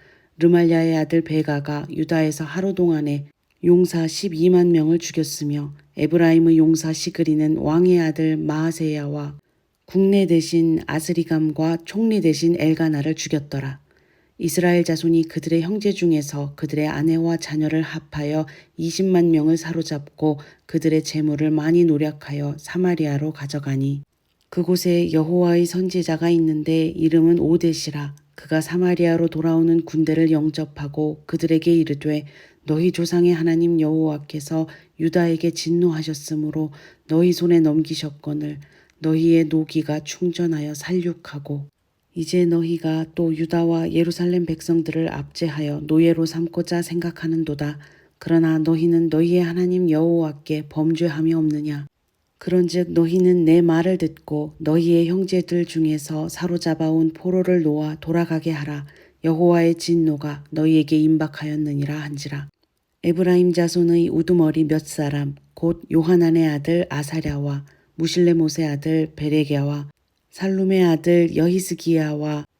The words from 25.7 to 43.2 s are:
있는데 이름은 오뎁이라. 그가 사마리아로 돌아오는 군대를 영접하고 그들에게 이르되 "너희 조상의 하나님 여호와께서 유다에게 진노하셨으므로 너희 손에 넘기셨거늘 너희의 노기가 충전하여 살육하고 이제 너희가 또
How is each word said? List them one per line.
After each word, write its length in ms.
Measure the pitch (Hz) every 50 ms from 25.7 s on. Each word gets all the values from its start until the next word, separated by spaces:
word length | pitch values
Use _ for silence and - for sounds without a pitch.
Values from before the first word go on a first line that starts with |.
| 175 180 185 180 180 180 165 - 160 160 165 170
있는데 560 | 170 165 165 160 156 151 151 160 160 160 160 160
이름은 500 | - 165 160 160 156 165 160 165 170 170
오뎁이라. 800 | 139 156 170 175 - 165 156 143 - 156 147 147 143 143 143 - _ _ _
그가 280 | - - - 160 160
사마리아로 680 | 156 - 165 175 180 180 180 170 170 170 165 165 170 165
돌아오는 580 | - 156 165 165 160 165 165 165 165 170 160
군대를 460 | - - 156 156 156 156 160 165 160
영접하고 880 | 160 151 151 156 143 156 156 143 - - 147 143 143 156 151 151 151 151 - -
그들에게 480 | - 160 165 165 160 160 160 175 170
이르되 500 | 165 156 156 147 143 151 151 151 147 147 147 - - - - _ _ _
"너희 260 | - 151 156 175 185
조상의 440 | 170 - 170 165 175 175 175 175 175
하나님 440 | 160 165 170 165 165 170 170 170 160
여호와께서 880 | 156 151 156 160 160 156 151 143 147 - - 151 147 - 160 160 160 160 - - - _ _ -
유다에게 520 | 160 165 160 180 170 170 165 160 - 170
진노하셨으므로 1200 | 165 - - 160 170 170 180 175 160 156 156 160 151 143 - - 160 151 151 151 151 156 156 151 - - - - - _ _ -
너희 240 | 156 165 175 180
손에 280 | 170 - 175 170 175 170
넘기셨거늘 960 | 160 156 147 160 156 151 160 - 156 151 143 - - 151 147 151 147 147 151 143 - - _ _ _ _ _ _
너희의 480 | 156 156 160 160 165 165 165 165 160
노기가 580 | 151 160 156 156 151 - 156 147 151 151 151 151
충전하여 720 | - - - 180 175 165 - 175 170 160 147 147 151 151
살육하고 960 | 147 - 156 180 180 170 175 165 170 - - - 143 143 - 147 143 143 143 _ _ _ _ _ _ _ _ _
이제 300 | 175 160 156 - 180 175
너희가 640 | 170 170 170 165 165 170 160 - 160 160 160 160 160 -
또 180 | -